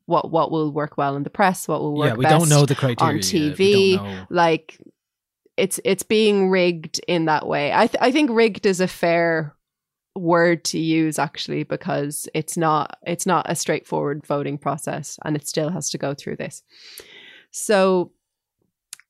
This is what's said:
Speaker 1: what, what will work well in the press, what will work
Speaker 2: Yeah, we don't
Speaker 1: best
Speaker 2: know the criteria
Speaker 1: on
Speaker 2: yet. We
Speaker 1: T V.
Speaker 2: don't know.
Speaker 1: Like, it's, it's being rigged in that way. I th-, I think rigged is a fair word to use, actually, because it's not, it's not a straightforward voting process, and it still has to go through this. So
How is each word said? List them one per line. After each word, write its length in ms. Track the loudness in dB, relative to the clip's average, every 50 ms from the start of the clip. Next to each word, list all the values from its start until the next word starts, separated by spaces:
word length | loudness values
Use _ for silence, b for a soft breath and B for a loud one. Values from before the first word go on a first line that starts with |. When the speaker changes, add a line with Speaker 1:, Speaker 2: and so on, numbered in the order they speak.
| _
Speaker 1:
what, 240 | -2 0 0 0 0
what 200 | 0 0 0 0
will 200 | 0 -2 -2 -2
work 280 | -2 -4 -6 -6 -4 -4
well 180 | -4 -2 -2
in 60 | -4
the 80 | -6 -6
press, 360 | -2 0 0 2 0 -2 -4
what 140 | -4 -4 -2
will 160 | -2 -2 -2
work 140 | 0 0 0
Speaker 2:
Yeah, 60 | 2
we 80 | 2 4
don't 140 | 4 4 6
Speaker 1:
best 100 | 6 6
Speaker 2:
know 160 | 6 6 6
the 80 | 4 2
criteria 340 | 0 0 0 0 2 0 0
Speaker 1:
on 60 | 0
Speaker 2:
yet. 80 | 0 -2
We 60 | 0
Speaker 1:
T 220 | 0 0 0 0 0
V. 420 | 2 4 4 6 6 6 4 2
Speaker 2:
don't 80 | 2 -2
know. 220 | -6 -10 -10 -8 -4
Speaker 1:
Like, 500 | 0 2 2 2 2 0 -4 -10 -20 -20 -20 -20 _ _ _ _ _ _ _ _ _ _ _ _ _
it's, 240 | -2 -2 -2 -2 -2 -2
it's 160 | -2 -2 -2
being 480 | 0 0 2 4 4 4 4 4 4 4
rigged 500 | 4 4 2 2 0 -2 -6 -8 -10 -8 -4 -2
in 160 | -2 0 2
that 220 | 2 0 0 0
way. 260 | -2 -2 -2 -2 0
I 140 | 2 2 2
th-, 160 | 2 2 2
I 100 | 2 2
think 160 | 2 2 2 2
rigged 360 | 2 4 2 2 2 0 0
is 120 | 0 0 0
a 80 | -2
fair 680 | -2 -2 -2 0 2 2 2 2 2 0 -2 -4 -6 -12 _ _ _ _ _ _ _ _ _ _ _ -12
word 500 | -4 0 2 4 4 4 4 2 0 -2
to 120 | -6 -4 -4
use, 400 | -2 0 2 2 0 0 0 -2
actually, 440 | -4 -4 -6 -10 -10 -6 -6 -6
because 680 | -4 -4 -6 -6 -6 -4 -4 -4 -4 -6 -8 -10 -10 -8 -6
it's 240 | -8 -6 -6 -4 -2
not, 400 | 0 0 0 0 -2 -4 -10 -12 -8
it's 180 | -8 -6 -4 -2
not 220 | 0 0 0 0 -2
a 60 | -4
straightforward 720 | -4 -2 -2 -4 -4 -4 -6 -4 -4 -2 -4 -4 -6 -6
voting 320 | -4 -4 -4 -4 -4 -6 -6
process, 600 | -6 -6 -6 -6 -6 -8 -8 -8 -10 -12 -14 -10 -6
and 100 | -6 -6
it 140 | -4 -6 -6
still 220 | -6 -4 -4 -4
has 180 | -4 -6 -6 -6
to 80 | -6 -6
go 140 | -6 -6
through 240 | -6 -8 -10 -12 -10
this. 260 | -10 -10 -12 -14 -16 _ B B B B B B B B B B B B B B B B B
So 640 | B -8 -2 2 2 4 4 4 4 2 0 -4 _ _ _ _ _ _ _ _ _ _ _ _ _ _ _ -20 -20 -20 _